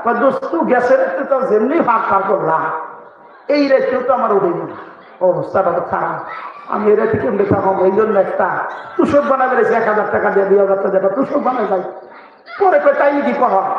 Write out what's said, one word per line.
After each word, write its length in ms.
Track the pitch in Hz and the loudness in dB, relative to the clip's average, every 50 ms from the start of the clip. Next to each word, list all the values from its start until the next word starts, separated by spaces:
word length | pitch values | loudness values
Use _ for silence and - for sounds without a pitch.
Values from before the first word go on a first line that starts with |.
| - | -2
কয়, 100 | 240 233 | -2 -2
"দোস্ত, 420 | 208 - 269 262 - - - - | 2 2 0 0 0 -6 -4 -4
গ্যাসের 440 | 330 - 202 240 247 247 254 262 269 | -2 0 2 2 2 4 4 2 2
রাত্রে 240 | 262 - - - 285 | 2 0 -2 -6 -4
তো 160 | - 277 262 | -2 -2 -2
যেমনি 380 | 226 - 208 214 226 254 294 339 | 0 0 0 0 2 2 0 0
ভাত 220 | - 254 226 220 - - | 2 2 0 0 0 0
পার 120 | 202 190 190 196 | 0 0 0 0
করলাম, 340 | 208 175 156 156 160 156 - 160 - - - - - - - - - - - - - - - - | -2 0 0 0 -2 -2 -2 -4 -6 -8 -10 -12 -16 -18 -20 -20 -20 -20 -20 -20 -20 -20 -4 -2
এই 200 | 285 294 285 277 | 0 2 2 4
রাত্রেও 340 | 269 262 - - 254 233 | 2 2 2 2 -2 -2
তো 120 | 240 247 262 | 0 0 0
আমার 180 | 240 226 220 208 | 0 0 0 0
উঠে 180 | 196 180 175 165 165 | 2 2 0 -2 -2
গেল, 140 | 160 143 - - - - - - - - - - | -6 -8 -12 -14 -18 -20 -20 -20 -20 -20 -10 0
অবস্থাটা 500 | 180 185 170 160 143 - - 202 190 180 | 0 0 0 0 -4 -2 -2 0 0 0
তো 100 | 170 175 | 0 -2
খারাপ, 380 | - - - 180 - - 165 - - - - - - - - - - - | -4 -4 -4 -4 -4 -4 -6 -8 -10 -12 -14 -14 -14 -16 -16 -18 -12 -8
আমি 160 | - 208 208 208 | -6 -2 2 2
এই 60 | 214 | 2
রাত্রে 240 | 208 226 - - - | 2 2 0 0 0
কেমনে 260 | - - 196 196 202 | -2 -2 0 0 0
থাকবো?" 400 | - - 202 190 190 190 175 180 | 0 0 0 2 0 0 2 2
এই 60 | 190 | 2
জন্য 280 | 196 202 220 214 208 196 | 2 2 0 2 2 0
একটা 280 | 185 - - - 208 180 - - - - - - - - - - | 0 0 0 -2 -2 -2 -2 -4 -6 -8 -10 -12 -14 -16 -2 0
তুষক 260 | 339 - - 285 262 - | 0 2 4 2 2 2
বানাবে 260 | 269 262 262 254 254 | 0 0 0 0 2
রেখেছি, 200 | 233 220 - 233 | 2 2 2 2
এক 120 | 233 220 214 | 0 0 0
হাজার 200 | 214 214 202 - | 0 0 -2 0
টাকা 180 | - 214 - 208 | -2 -2 0 0
দিয়ে, 160 | 185 196 196 | 0 0 2
দুই 140 | 190 190 202 | 4 4 4
হাজার 180 | 196 190 196 196 | 4 2 2 0
টাকা 200 | 202 202 185 190 | 0 0 0 2
দিয়ে 140 | 185 190 196 | 0 0 0
তুষক 260 | 262 269 - - - | 0 -4 -2 -2 -2
বানায় 280 | 214 254 254 247 214 190 | -2 -2 -2 -2 -2 -2
যাই। 160 | 202 185 180 - - - - - - - - - - - _ - 679 - | -2 -4 -4 -6 -12 -14 -18 -20 -20 -20 -20 -20 -20 -20 _ -18 -4 0
পরে 200 | 403 381 339 294 | 2 4 4 4
কয়, 140 | - - - | 4 4 2
"তাই 180 | - - 285 294 | 4 2 2 2
নাকি?" 200 | 285 - 240 247 | 2 0 0 0
কহ, 200 | - 247 - 190 190 190 - - | 0 0 2 2 2 0 0 -2